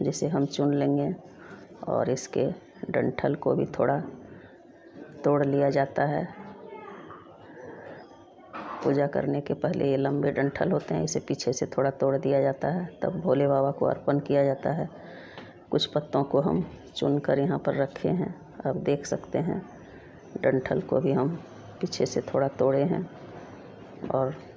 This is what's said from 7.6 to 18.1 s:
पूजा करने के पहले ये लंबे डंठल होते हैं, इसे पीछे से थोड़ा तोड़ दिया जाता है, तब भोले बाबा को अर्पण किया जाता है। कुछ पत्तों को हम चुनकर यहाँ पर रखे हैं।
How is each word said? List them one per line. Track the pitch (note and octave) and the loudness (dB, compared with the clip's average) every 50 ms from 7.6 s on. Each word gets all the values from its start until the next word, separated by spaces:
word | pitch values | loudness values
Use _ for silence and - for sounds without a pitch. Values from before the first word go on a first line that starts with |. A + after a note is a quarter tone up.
| - - - - - - - - - - - - - - - - - - - - - - - - - | -16 -16 -16 -14 -14 -16 -16 -16 -18 -20 -20 -20 -20 -20 -20 -20 -20 -14 -12 -12 -10 -8 -8 -2 2
पूजा | C#3 C#3 C#3+ C#3+ | 2 4 4 2
करने | C#3+ - C#3 C#3+ C#3+ C#3+ C#3+ | 2 0 0 0 0 0 -2
के | D3 - - | -2 -4 -4
पहले | D#3 - - - - - C#3 | 0 0 0 0 2 2 2
ये | C3+ | 2
लंबे | C3+ C#3 C#3+ C#3+ C#3+ C#3+ C#3+ | 2 2 2 2 2 0 0
डंठल | C#3 C3+ C#3 C#3+ - - - E3+ | 2 2 0 0 0 0 0 2
होते | F#3+ D3 - - E3+ | 2 0 0 0 -2
हैं, | E3 D#3+ | -2 0
इसे | D#3 - D#3 | 0 -2 -2
पीछे | - - C#3+ - - A#2+ A#2+ | -2 -2 -4 0 0 -2 0
से | - C#3+ | 0 -2
थोड़ा | - - - C3+ C#3 | -2 0 2 2 2
तोड़ | C#3 - C#3 C3+ C3+ | 2 2 2 2 2
दिया | C3+ C3+ C3+ C#3+ C3+ | 2 2 2 2 4
जाता | C3+ C#3 C3+ - - | 4 2 0 0 0
है, | C#3+ E3 F3+ F3+ D#3+ - - - | 0 0 0 -2 -4 -6 -4 -4
तब | - - - | -2 -2 0
भोले | D#3+ F3+ C3 C#3 C#3+ | 2 4 4 6 6
बाबा | C#3 C#3 C3+ C3+ C#3 | 4 4 4 4 2
को | C3+ - C3+ | 2 2 2
अर्पण | C3 C3+ - - C#3 C#3 C#3+ | 0 0 0 2 2 2 2
किया | C#3+ - C#3+ C#3+ C#3 | 2 4 4 6 6
जाता | C#3 C3+ - - C#3 | 4 2 2 0 -2
है। | D3 E3 D3 E3 - - - - - - - - - - - - - - - - | 0 0 -2 -6 -8 -14 -16 -16 -16 -16 -16 -16 -16 -16 -16 -16 -18 -16 -6 2
कुछ | - D3 - | 2 2 2
पत्तों | - - D3 D3+ - - C#3+ C#3 | 2 0 -2 -2 2 2 2 2
को | - - C#3 | 4 4 2
हम | C#3 C#3+ D#3 F#3 F3 - - - - - - | 4 4 2 2 0 -2 -8 -14 -16 -12 -4
चुनकर | - D#3 C#3+ C#3+ D3 C#3 - C#3+ C#3 | 0 2 2 2 2 2 2 2 4
यहाँ | C#3 F3+ C#3+ C#3 | 4 2 0 0
पर | - C#3+ C#3 | 0 0 2
रखे | C#3 C3+ - - - - | 2 0 0 -2 -2 0
हैं। | D3+ | 0